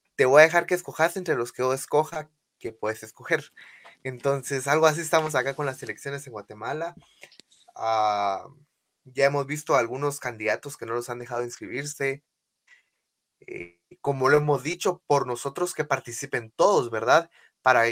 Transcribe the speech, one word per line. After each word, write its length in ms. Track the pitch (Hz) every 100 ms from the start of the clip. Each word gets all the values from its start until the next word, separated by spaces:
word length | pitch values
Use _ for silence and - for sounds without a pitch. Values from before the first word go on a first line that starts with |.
| _ -
te 100 | 131
voy 140 | 139
a 20 |
dejar 220 | 160 170 165
que 80 |
escojas 420 | 180 - - 165 196
entre 200 | 175 139
los 160 | 120
que 100 | -
yo 100 | 127
escoja 560 | 135 - 147 156 165 151 _ _ _
que 140 | -
puedes 300 | - 107 110
escoger. 480 | 113 - - 160 - - - - - _
Entonces, 640 | 131 127 139 139 - 139 131
algo 180 | 151 156
así 140 | 151
estamos 340 | 165 165 156 147
acá 180 | 127
con 120 | 135 143
las 160 | 127
elecciones 440 | 117 - 143 139 139
en 60 |
Guatemala. 600 | 113 101 107 113 151 165 170 _ _ - - _ _ _ -
Ah, 720 | 113 110 107 104 101 95 92 - _ _ _ _
ya 220 | - 127 139
hemos 200 | 143 135
visto 300 | 151 - 143
algunos 440 | 117 127 143 143
candidatos 560 | 123 113 107 110 143 -
que 100 | 113
no 80 |
los 160 | 117 120
han 80 | 120
dejado 240 | 120 120
inscribirse. 800 | 120 - 101 123 147 - 139 135 _ _ _ _ _ _ _ _ _ _ _ _ -
Eh, 340 | - 87 _ _ -
como 280 | - 135 131
lo 80 | 147
hemos 240 | 147 139
dicho, 400 | 131 175 202 - -
por 200 | 139 127
nosotros 480 | 120 139 - -
que 100 | -
participen 680 | 147 135 - 117 135 127 113 -
todos, 340 | 180 190 120
¿verdad? 400 | 113 113 147 - _ _ _
Para 220 | 131 123 117